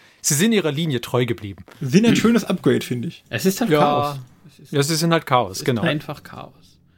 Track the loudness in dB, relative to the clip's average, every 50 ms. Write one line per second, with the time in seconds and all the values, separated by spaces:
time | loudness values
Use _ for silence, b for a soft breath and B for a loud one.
0 | b b b b -4 -2 0 2 2 2 2 2 0 0 -2 -2 -2 -2 -2 -4
1 | -4 -2 0 0 0 0 -2 -4 -8 -10 -14 -14 -18 -20 -14 -10 -4 2 4 4
2 | 6 6 4 4 4 4 2 2 2 -2 -4 0 2 2 2 2 0 -4 -6 -6
3 | -6 -8 -10 -12 _ _ -8 -2 -2 -2 0 0 0 0 2 2 2 2 2 0
4 | -2 -4 -6 -8 -14 -18 -20 _ -20 -20 -20 -20 -16 -6 -2 -2 0 0 -2 -2
5 | 0 0 0 0 0 2 2 2 2 0 -4 -4 -2 -2 0 0 0 -2 -2 -4
6 | -6 -10 -14 -16 -16 -18 -18 -18 -18 -20 -20 _ -20 _ _ _ _ _ _